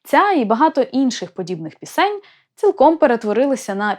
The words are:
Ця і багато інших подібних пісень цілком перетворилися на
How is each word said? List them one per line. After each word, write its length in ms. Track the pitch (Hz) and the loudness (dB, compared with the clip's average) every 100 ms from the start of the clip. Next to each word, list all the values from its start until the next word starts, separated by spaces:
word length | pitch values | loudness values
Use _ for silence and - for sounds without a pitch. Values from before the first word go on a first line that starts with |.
Ця 280 | - - 403 | 0 2 2
і 140 | 349 208 | 2 0
багато 360 | 226 320 - | 2 2 2
інших 500 | 240 262 262 - 180 | -2 0 -2 -2 -12
подібних 440 | - 175 170 156 - | -10 -10 -8 -10 -14
пісень 460 | - - 392 403 _ _ _ _ | -10 -2 0 -2 _ _ _ _
цілком 420 | 415 381 285 320 | 0 4 4 4
перетворилися 760 | 285 233 208 208 277 262 - 196 | 2 0 -2 0 0 -2 -4 -6
на 220 | 208 | -4